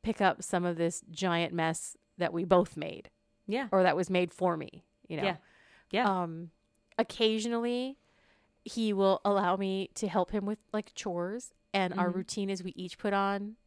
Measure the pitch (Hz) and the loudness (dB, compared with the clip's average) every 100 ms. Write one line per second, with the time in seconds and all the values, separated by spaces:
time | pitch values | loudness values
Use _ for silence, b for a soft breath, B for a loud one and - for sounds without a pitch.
0 | - 214 190 - - 180 175 165 165 - | -4 2 2 2 -2 0 0 2 0 0
1 | - 165 185 170 170 170 160 160 - - | -12 -4 0 2 0 0 0 -2 -8 -14
2 | _ - 175 170 175 180 - - 156 - | _ -4 -2 -2 4 6 4 -2 -10 -10
3 | - _ _ _ - 226 254 190 180 151 | -16 _ _ _ -4 -4 2 4 6 4
4 | 175 185 175 - 180 165 147 - _ _ | 2 2 0 0 -2 -2 -6 -14 _ _
5 | _ 156 196 165 b b b b b 196 | _ -4 -2 -4 b b b b b 0
6 | 233 185 170 165 170 _ _ _ _ - | 2 0 -2 -6 -12 _ _ _ _ -4
7 | 226 - 226 220 226 233 233 247 254 277 | -4 2 2 2 0 -2 -2 -2 -4 -8
8 | b b b b b _ - - 220 202 | b b b b b _ -10 -2 0 4
9 | 196 190 202 202 185 190 196 190 196 - | 4 4 2 2 2 0 0 -2 -4 -4
10 | 208 190 180 214 196 214 _ 214 214 - | -2 0 0 -2 -4 -6 _ -6 -6 -10
11 | 214 175 175 226 - _ _ 196 185 185 | -6 -4 -4 -6 -12 _ _ 0 0 2
12 | 180 180 220 - 196 190 180 - 180 - | 0 0 -4 -4 -2 -4 -6 -10 -12 -4
13 | 208 196 196 202 202 226 | 0 2 2 -2 -6 -14